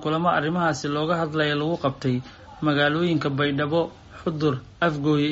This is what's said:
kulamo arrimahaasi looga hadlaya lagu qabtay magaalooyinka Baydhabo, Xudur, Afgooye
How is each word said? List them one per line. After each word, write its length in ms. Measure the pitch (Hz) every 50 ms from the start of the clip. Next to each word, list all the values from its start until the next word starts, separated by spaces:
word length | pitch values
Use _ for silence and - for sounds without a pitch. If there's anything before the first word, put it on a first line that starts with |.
kulamo 280 | - 156 156 165 175 175
arrimahaasi 580 | 160 160 143 156 170 180 170 160 147 - - 147
looga 260 | 147 151 156 160 175 165
hadlaya 340 | 165 156 151 156 151 147 147
lagu 220 | 147 147 160 170 165
qabtay 440 | - 139 135 - - 131 123 123 131 - - - - - - -
magaalooyinka 680 | 151 151 143 143 147 147 147 160 175 175 165 147 - 151
Baydhabo, 600 | 139 135 147 143 143 139 147 147 156 170 160 165 - - - - - - -
Xudur, 320 | 185 160 151 156 151 131 127 - - - -
Afgooye 460 | 170 170 151 147 139 151 151 147 147 151